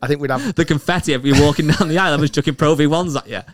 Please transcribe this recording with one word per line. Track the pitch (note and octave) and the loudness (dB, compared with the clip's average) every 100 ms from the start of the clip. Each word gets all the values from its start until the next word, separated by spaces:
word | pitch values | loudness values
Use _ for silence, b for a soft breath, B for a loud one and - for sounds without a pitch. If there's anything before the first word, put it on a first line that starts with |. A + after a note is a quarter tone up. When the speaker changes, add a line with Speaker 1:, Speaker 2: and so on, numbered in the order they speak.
Speaker 1:
I | C3 | -4
think | D3 | -2
we'd | C#3 | -2
have | C3+ C4+ | -2 -2
Speaker 2:
The | - D#3+ | -2 0
confetti, | D3 - F3 - | -2 -2 -2 -2
if | C3 | -2
you're | C#3 C3+ | 2 4
walking | D3 C#3+ D3+ | 4 2 0
down | D#3 F3 | 0 0
the | E3 | 0
aisle, | F#3 | 0
everyone's | D3 D3 | 0 0
chucking | D3 D3 C#3 | 0 -2 0
Pro | D3+ | 0
V | D3+ D3 | 2 2
ones | D#3+ F3+ C#3 | 0 -2 -6
at | - | -8
you. | G2+ - | -10 -12